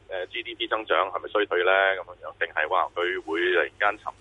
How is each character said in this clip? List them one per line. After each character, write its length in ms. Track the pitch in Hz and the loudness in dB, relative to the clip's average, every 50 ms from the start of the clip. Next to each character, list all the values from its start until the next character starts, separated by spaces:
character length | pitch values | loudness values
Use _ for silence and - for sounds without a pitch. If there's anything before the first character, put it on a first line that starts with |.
| - - | -12 -10
誒 160 | 92 92 92 92 - | -8 -8 -8 -6 -8
，G 100 | 120 113 | -8 -8
D 120 | - 117 | -8 -8
P 100 | - 117 | -6 -4
增 180 | 107 117 110 110 | -2 -2 -2 0
長 220 | - 90 80 92 98 | 0 2 2 2 0
係 80 | 90 - 76 | -2 -6 -6
咪 60 | - | -2
衰 180 | - 107 104 | 0 0 0
退 160 | - 92 90 90 | 2 2 2 4
咧？ 100 | 92 95 | 4 4
噉 280 | 95 98 95 95 95 85 | 6 4 4 2 0 -4
樣 80 | 87 90 87 - | -12 -14 -14 -14
樣， 180 | 78 - - 87 | -12 -6 -6 -6
定 40 | 82 - | -4 -2
係 140 | 82 76 78 | -2 0 0
話 220 | 92 90 80 73 - | 2 0 0 0 -2
佢 280 | 90 87 90 92 95 87 | -2 -2 -2 -2 -4 -4
會 180 | - 80 82 87 90 90 | -4 -2 0 2 2 2
突 60 | 85 | 2
然 120 | 78 69 - - | 2 0 -2 0
間 260 | 101 104 104 - - | 0 0 0 -2 -6
沉 80 | 76 - - | -12 -8 -2